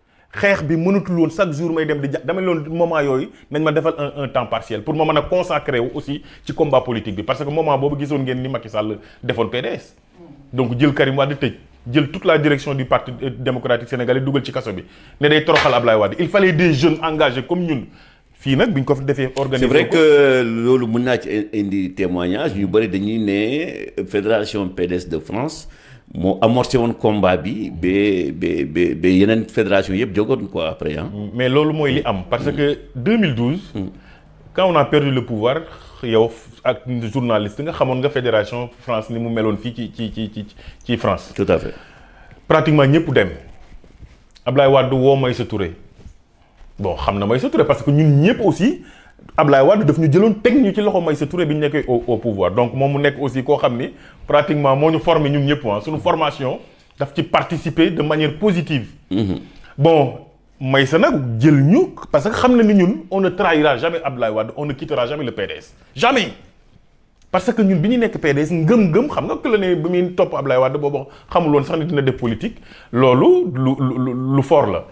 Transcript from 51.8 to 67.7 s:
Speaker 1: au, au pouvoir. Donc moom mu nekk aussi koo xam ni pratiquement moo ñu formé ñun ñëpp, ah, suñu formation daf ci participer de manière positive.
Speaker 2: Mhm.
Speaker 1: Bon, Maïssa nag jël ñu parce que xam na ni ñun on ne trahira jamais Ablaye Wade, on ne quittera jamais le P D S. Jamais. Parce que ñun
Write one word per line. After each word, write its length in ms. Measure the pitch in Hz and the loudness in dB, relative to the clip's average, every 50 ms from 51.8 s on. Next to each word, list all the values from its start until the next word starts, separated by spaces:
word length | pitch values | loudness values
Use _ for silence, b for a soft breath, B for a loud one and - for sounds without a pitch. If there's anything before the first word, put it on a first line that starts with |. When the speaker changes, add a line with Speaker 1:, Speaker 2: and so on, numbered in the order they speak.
| - 131 | -2 0
Speaker 1:
au, 160 | 123 120 - | -2 -2 0
au 100 | - 117 107 | -2 -4 -2
pouvoir. 320 | - 117 104 95 90 90 | -2 -2 -2 0 0 0
Donc 240 | 92 120 120 117 127 | 2 2 0 0 0
moom 180 | 131 135 143 143 | -2 -2 0 0
mu 60 | 139 | 0
nekk 160 | 143 143 135 143 | 0 0 0 -2
aussi 220 | 143 135 120 135 123 | -4 -4 -4 -4 -2
koo 140 | 143 143 | 0 0
xam 200 | 135 - 135 120 117 | 2 0 0 -2 -2
ni 120 | 139 - - B B B B B B | -6 -8 -10 B B B B B B
pratiquement 500 | - 143 147 147 151 156 147 143 135 135 | 0 2 2 2 2 0 0 2 2 2
moo 140 | 139 151 160 | 4 2 2
ñu 80 | 160 151 | 2 2
formé 320 | - 170 160 156 151 139 | 2 2 2 2 2 2
ñun 140 | 143 143 139 | 0 0 2
ñëpp, 180 | 143 147 143 - | 0 0 0 -2
ah, 140 | 110 101 107 | -2 -4 -4
suñu 180 | - 156 156 143 | -4 -6 -6 -4
formation 600 | - 175 170 160 156 147 - - 139 127 160 - - b b b b b b - | -2 0 0 0 0 -2 -2 -4 -4 -6 -6 -6 -10 b b b b b b -10
daf 160 | 143 - - | -10 -6 -4
ci 80 | 180 - | -6 -4
participer 680 | - - 160 135 - 175 143 - 165 - 160 160 196 | -2 -2 -4 -4 -4 -6 -6 -6 -4 0 0 0 0
de 120 | 165 156 151 | 0 -2 -2
manière 320 | 151 156 151 156 143 151 - | -2 -2 0 -2 -2 -2 -2
positive. 480 | 208 214 175 170 147 - 156 127 104 - - - _ - | -2 0 0 0 -2 -2 -2 -4 -4 -6 -14 -18 _ -6
Speaker 2:
Mhm. 280 | 90 104 110 95 85 - - B B B B B B B | -4 -2 -2 -2 -4 -6 -8 B B B B B B B
Speaker 1:
Bon, 400 | 143 165 165 151 139 123 - - - - _ _ _ _ _ - | 4 4 6 4 4 2 -2 -8 -16 -20 _ _ _ _ _ -8
Maïssa 380 | 135 131 135 135 139 135 151 170 | -4 0 2 2 2 4 2 4
nag 420 | 247 330 254 151 131 120 117 113 | 4 2 2 0 -2 -4 0 2
jël 140 | 127 160 147 | 4 6 6
ñu 380 | 135 135 151 208 330 370 - - - - - - | 6 6 6 6 4 4 2 -2 -10 -4 0 0
parce 160 | 147 - 214 | 0 0 0
que 60 | 226 | 0
xam 220 | - 254 254 247 | 2 4 4 6
na 60 | 240 220 | 6 6
ni 120 | 208 208 | 6 6
ñun 300 | 196 175 185 269 - - - | 6 4 4 2 -2 -6 -6
on 100 | 190 196 | -2 0
ne 80 | 190 180 | 0 0
trahira 480 | 180 190 196 170 165 151 151 151 131 113 | 0 0 0 2 2 4 4 2 2 2
jamais 220 | 147 170 170 165 - | 0 -2 -4 -4 -6
Ablaye 280 | 139 127 123 117 110 107 | -6 -4 -2 -2 -2 0
Wade, 200 | 110 110 120 - | -2 -4 -4 -6
on 100 | - 147 | -8 -6
ne 60 | 147 135 | -6 -8
quittera 320 | - 165 139 147 - - | -8 -8 -6 -4 -2 -2
jamais 180 | 123 147 151 143 | -2 -4 -6 -6
le 80 | 117 95 | -6 -6
P 140 | 107 98 | -6 -6
D 80 | - 80 - | -6 -8 -10
S. 160 | - - - b b b b | -16 -20 -20 b b b b
Jamais. 360 | 135 160 254 277 240 185 110 - - - - _ _ _ _ _ - _ _ _ _ _ _ _ _ _ _ - | -2 0 2 2 0 -2 -4 -8 -14 -20 -20 _ _ _ _ _ -20 _ _ _ _ _ _ _ _ _ _ -4
Parce 200 | - - 247 - | -2 0 0 0
que 100 | 226 208 | 2 2
ñun 140 | 190 | 2